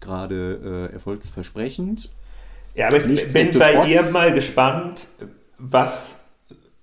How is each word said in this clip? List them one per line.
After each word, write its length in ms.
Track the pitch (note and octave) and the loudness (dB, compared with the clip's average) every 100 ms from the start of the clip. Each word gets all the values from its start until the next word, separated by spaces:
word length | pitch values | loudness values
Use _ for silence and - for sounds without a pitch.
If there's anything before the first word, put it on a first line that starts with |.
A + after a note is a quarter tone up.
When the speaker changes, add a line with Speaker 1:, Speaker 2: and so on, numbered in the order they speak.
Speaker 1:
gerade, 880 | F#2 F#2 F#2+ F#2 F2+ F#2+ G2 F2+ F2+ | -12 -10 -8 -6 -6 -8 -10 -10 -10
äh, 20 | |
erfolgsversprechend.“ 1160 | G2 G2 G#2 - - F2+ G#2 B2 C3+ F3+ A3 - - - - - - - | -10 -10 -10 -12 -14 -12 -10 -10 -8 -8 -8 -10 -16 -20 -18 -18 -20 -12
Speaker 2:
Ja, 140 | - A2+ | -4 2
aber 100 | D3 | 2
ich 40 | |
bin 60 | B2 | 2
bei 60 | |
Speaker 1:
Nichtsdestotrotz 720 | D3 - - - E3 D#3 C#3+ D3+ | 0 0 2 4 6 6 6 4
Speaker 2:
ihr 140 | E3+ E3 | 4 4
mal 200 | F3 E3+ | 4 4
gespannt, 720 | C3+ - - C3 D3+ F3 - - - G2+ - _ - | 2 0 2 2 0 -6 -12 -18 -20 -20 -20 _ -20
was 600 | C3 - - - - - _ _ _ - _ _ | 0 0 2 -4 -12 -20 _ _ _ -20 _ _